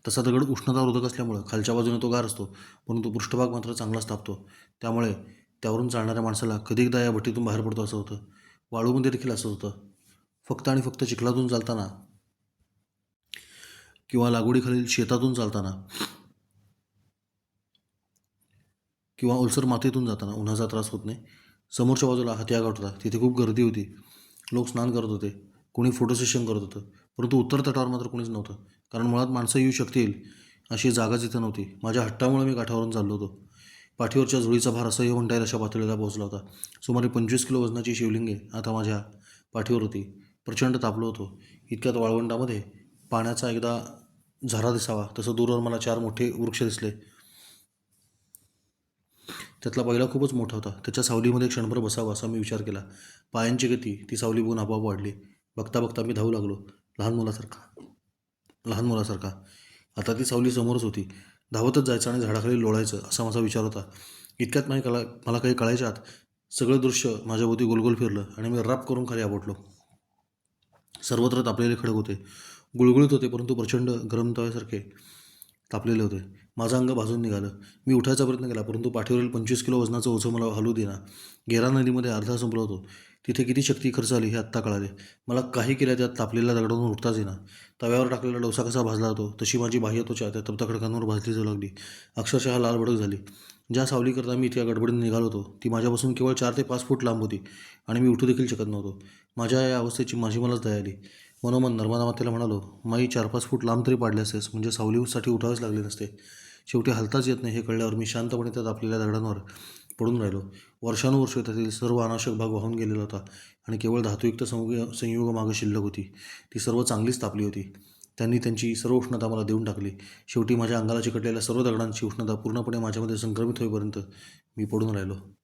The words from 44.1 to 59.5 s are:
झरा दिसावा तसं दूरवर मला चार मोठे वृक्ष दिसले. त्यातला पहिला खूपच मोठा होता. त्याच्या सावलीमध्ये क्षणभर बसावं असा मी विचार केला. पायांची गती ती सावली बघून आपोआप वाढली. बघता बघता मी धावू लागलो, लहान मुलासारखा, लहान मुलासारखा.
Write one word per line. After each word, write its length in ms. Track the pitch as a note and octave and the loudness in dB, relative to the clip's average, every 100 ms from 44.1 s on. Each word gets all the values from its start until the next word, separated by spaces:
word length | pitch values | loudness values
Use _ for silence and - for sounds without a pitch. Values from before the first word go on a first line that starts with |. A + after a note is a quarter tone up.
| _ _ _ C3 | _ _ _ -4
झरा 220 | A2 A2+ | 0 2
दिसावा 360 | A#2 A2 A2 G2+ - | 2 0 -4 -4 -4
तसं 160 | A2 A#2 | -2 2
दूरवर 240 | A#2+ A#2+ | 2 4
मला 180 | A#2+ A#2 | 0 -2
चार 220 | A#2 A2+ | 0 0
मोठे 320 | A2+ A2 B2 | -2 0 -2
वृक्ष 320 | - A#2 A2 | 0 -4 0
दिसले. 280 | A#2 G#2+ A2 G#2+ - _ _ - - - _ _ _ _ _ _ _ - _ _ _ _ _ _ _ _ - - - _ | -2 -2 -6 -6 -16 _ _ -20 -20 -20 _ _ _ _ _ _ _ -20 _ _ _ _ _ _ _ _ -18 -16 -16 _
त्यातला 200 | A#2+ A2+ | -4 0
पहिला 220 | A#2+ A#2+ B2+ | 2 4 2
खूपच 220 | C3+ C3+ | 2 0
मोठा 220 | B2+ A2 A2 | 0 -2 -4
होता. 140 | G#2 | -6
त्याच्या 340 | G2 - A#2 | -8 -6 -2
सावलीमध्ये 440 | B2 A#2 A#2+ B2 B2 | 2 4 4 4 2
क्षणभर 320 | B2 A2 A#2 | 0 -2 0
बसावं 340 | A2 G#2+ A2 | -2 -2 -2
असा 140 | G#2 A2+ | -4 -4
मी 100 | A2+ | -4
विचार 240 | G#2 A2 | -2 -4
केला. 220 | G#2+ G2 G2 - - - _ | -4 -8 -10 -18 -20 -20 _
पायांची 420 | A#2 A2+ B2 B2+ A#2+ | 0 0 2 2 2
गती 300 | A2+ G2+ - | -2 -8 -6
ती 60 | A2+ | -4
सावली 240 | A#2 A2 | 0 2
बघून 180 | A2+ A2+ | 2 0
आपोआप 220 | G#2 G#2+ | 0 0
वाढली. 300 | G#2+ G2 G2+ G2 - _ _ - | -2 -2 -6 -10 -18 _ _ -10
बघता 220 | G#2+ B2 | -2 0
बघता 240 | A#2 A#2 | 0 -2
मी 100 | A2+ | -2
धावू 180 | G#2+ A2 | 0 2
लागलो, 360 | A2+ G2+ G2 - - _ - | 0 -2 -6 -10 -20 _ -4
लहान 140 | G#2 | 0
मुलासारखा, 680 | A#2 A2 A2 A2 - - - - _ _ _ _ _ _ _ A#2 | 0 -2 -4 -10 -18 -20 -20 -20 _ _ _ _ _ _ _ -6
लहान 200 | G#2+ A#2+ | -2 0
मुलासारखा. 580 | A2+ G#2+ G2+ F#2+ F#2+ - | 0 0 -4 -6 -10 -20